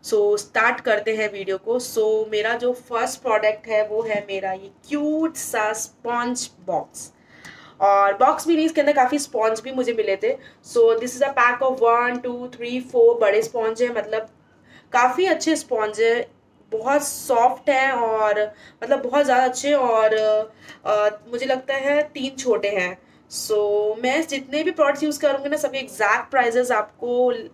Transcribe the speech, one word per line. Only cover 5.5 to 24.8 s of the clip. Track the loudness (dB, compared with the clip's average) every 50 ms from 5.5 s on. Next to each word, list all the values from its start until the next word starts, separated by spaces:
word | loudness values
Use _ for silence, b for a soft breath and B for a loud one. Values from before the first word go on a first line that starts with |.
| -4 -2 -2 -2
sponge | -4 -6 -8 -12 _ _ _ -6 -4 -4 -4 -4 -6 -6 -8 -12 _ _ -8
box, | -4 -4 -4 -4 -6 _ -20 -20 -20 B B B B B B B B B B B B B B
और | 2 4 4 6 4 2 4
box | 4 4 4 4 2 0 0
भी | 2
नहीं, | 2 2
इसके | 0 2 2
अंदर | 2 2
काफ़ी | 4 4 2 2 2 -2
sponge | -4 -4 -4 0 0 0 0 -2
भी | -6 -8
मुझे | -4 -4 -2 -2
मिले | -2 -2 0 0 -2
थे। | 0 0 -2 -4 B B B B B _ -4
So | 2 4 4 4 4 2
this | -2 -6
is | -2 -2
a | -2 0 2
pack | 2 2 2 2 2
of | 0 -2 0 2
one, | 2 4 4 4 2 0 -2
two, | -4 -6 -8 -8 -8 -10 -14 -12
three, | -10 -8 -6 -6 -6 -8 -2
four | 4 6 6 6 6 6
बड़े | 2 2 2 2
sponge | 0 -2 -4 -4 -4 -4 0 0
हैं, | -2 -2 -2
मतलब | -6 -6 -4 -6 -6 -6 -8 _ _ b b b b b b b b b b
काफ़ी | 0 2 2 2 2 2 2
अच्छे | 2 2 0 2 0 0
sponge | 0 0 -4 -2 -2 -2 -2 0 2
हैं, | 2 2 2 0 -2 -6 _ _ _ _ _ _ _ _
बहुत | -8 -4 0 2 0 2
soft | 0 -2 -8 -10 -2 0 2 4 4 4 2 2 -2 0
हैं | 2 2 2 0
और | 0 0 -2 -2 0 0 2 0 2 0 -2 -4 B B B B B B
मतलब | -2 -2 -2 0
बहुत | 0 -2 0 2 2
ज़्यादा | 4 4 4 2
अच्छे, | 2 0 -2 0 2
और, | 2 2 2 2 2 4 4 4 2 2 2 2 2 0 0 -4 B B B B B B _
अ, | -2 0 2 2 0 -2 -4 -14 -10
मुझे | -8 -6 -2
लगता | -2 -2 -2 -2 -4 -4
है | -2 0 0 2 2
तीन | 0 -2 -4 -8 -8 -8 -8
छोटे | -6 -2 0 0 0 0 -2
हैं। | -2 -2 -2 -4 -6 -10 b b b b b b
So | -12 -12 -4 -2 0 0 0 0 0 0 0 -2 -4 -2
मैं | -2 -2 0 0 -2
जितने | -4 -6 -10 -8 -6 -4 -2
भी | -2 -2
products | 0 2